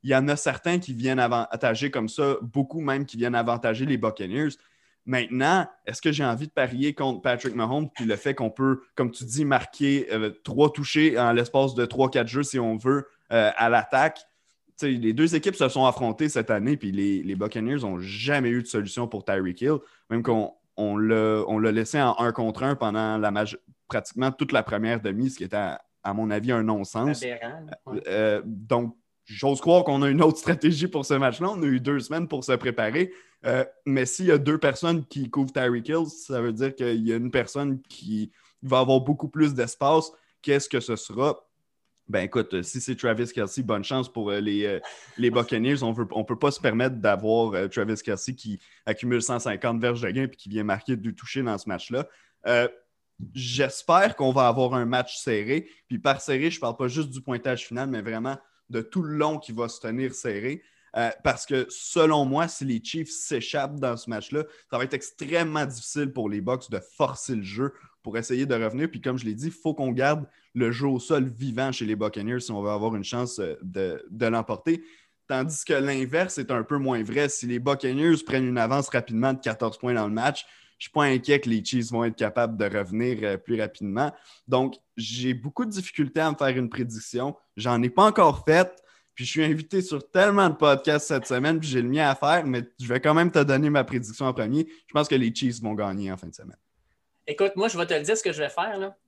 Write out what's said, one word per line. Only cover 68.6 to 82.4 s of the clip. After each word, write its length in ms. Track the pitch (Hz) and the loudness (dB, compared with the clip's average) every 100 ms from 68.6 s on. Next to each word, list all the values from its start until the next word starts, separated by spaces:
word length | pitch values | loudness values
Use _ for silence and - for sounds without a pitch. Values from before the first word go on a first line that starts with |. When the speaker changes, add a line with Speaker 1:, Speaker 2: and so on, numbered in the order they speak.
| 110 117 165 | 0 -2 -4
Speaker 1:
Puis 100 | 107 | -4
comme 160 | 139 127 | -4 -4
je 80 | 113 | -4
l'ai 80 | |
dit, 140 | 107 156 | -6 -6
il 40 | |
faut 220 | - 160 | -4 -4
qu'on 180 | 147 131 | -2 -2
garde 360 | 120 135 151 139 _ _ | 2 2 0 -4 _ _
le 180 | 123 120 | 0 0
jeu 160 | 120 143 | 2 0
au 120 | 131 | 0
sol 260 | - 156 131 | 0 0 0
vivant 460 | 113 135 117 135 | -2 -6 -2 -4
chez 140 | 123 107 | -2 -4
les 100 | 107 | -2
Buccaneers 460 | 107 104 104 123 | -2 -4 -6 -6
si 100 | 123 | -6
on 100 | 104 | -6
veut 80 | 101 | -4
avoir 260 | 104 110 107 | -2 -2 -2
une 80 | |
chance, 360 | 98 123 123 123 | -4 -4 -6 -4
euh, 160 | 90 - | -6 -6
de, 420 | 92 92 95 78 - | -8 -4 -4 -4 -12
de 140 | 107 117 | -2 0
l'emporter. 560 | 113 113 110 - 170 - - _ _ _ | 0 -2 -4 -2 -2 -2 -20 _ _ _
Tandis 380 | 131 147 151 - | -4 -2 -6 0
que 80 | |
l'inverse 640 | 143 139 135 131 156 180 - | 0 2 -2 0 0 0 -4
est 140 | 123 | -2
un 120 | 123 | -2
peu 140 | 110 147 | 0 -2
moins 240 | 135 120 | 0 -2
vrai. 260 | 107 123 143 | 0 0 0
Si 180 | - 120 | -2 -4
les 120 | 120 | -2
Buccaneers 580 | 127 139 131 131 165 156 - | 0 0 0 2 4 4 2
prennent 220 | 131 127 | 0 0
une 100 | 123 | 2
avance 320 | 113 139 135 | 2 2 0
rapidement 440 | 127 120 113 131 | -2 0 0 2
de 60 | 131 | 0
quatorze 380 | - 110 117 - | -4 -2 -4 -2
points 160 | 123 | -2
dans 140 | 120 104 | 0 0
le 60 | |
match, 320 | 107 131 143 - - _ _ | 0 0 -2 -12 -20 _ _
je 80 | - | -4
suis 60 | |
pas 120 | 151 143 | 2 2
inquiet 340 | 131 123 143 | 2 4 2
que 100 | 135 | 4
les 140 | 113 | 0
Chiefs 280 | - 127 113 | 0 -4 -2
vont 120 | 117 | 0
être 140 | 117 110 | -2 0
capables 400 | 107 120 | -2 2